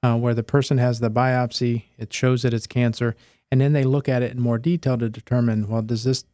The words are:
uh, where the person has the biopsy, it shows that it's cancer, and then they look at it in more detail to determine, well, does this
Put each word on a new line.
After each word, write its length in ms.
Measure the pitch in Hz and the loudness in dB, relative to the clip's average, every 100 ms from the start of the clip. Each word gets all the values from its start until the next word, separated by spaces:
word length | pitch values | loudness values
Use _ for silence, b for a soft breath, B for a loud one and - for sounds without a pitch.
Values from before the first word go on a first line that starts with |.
uh, 160 | 123 117 | 2 2
where 160 | 120 | 0
the 80 | 117 | -2
person 340 | 113 143 139 135 | 0 0 2 2
has 240 | 123 113 | 2 0
the 100 | 117 | -2
biopsy, 720 | 110 127 127 123 - 123 117 - _ | 2 2 2 -2 -2 -2 -2 -6 _
it 160 | 113 | -12
shows 300 | - 131 127 | -2 0 2
that 100 | 123 | 0
it's 140 | 117 - | -2 -4
cancer, 500 | - 120 113 120 113 b b b | 0 0 0 -2 -4 b b b
and 80 | 131 | 2
then 140 | 143 | 2
they 120 | 147 | 2
look 220 | 135 139 139 | 2 0 0
at 160 | 127 | 0
it 100 | 123 | -2
in 60 | 123 | -2
more 200 | 120 117 | -2 0
detail 400 | 135 175 - 123 | 0 -2 0 0
to 100 | 117 | -2
determine, 580 | 110 - 123 120 110 101 | -6 -2 0 2 0 0
well, 140 | 113 | -2
does 240 | 110 117 | -2 -2
this 220 | 120 131 - | 0 -2 -4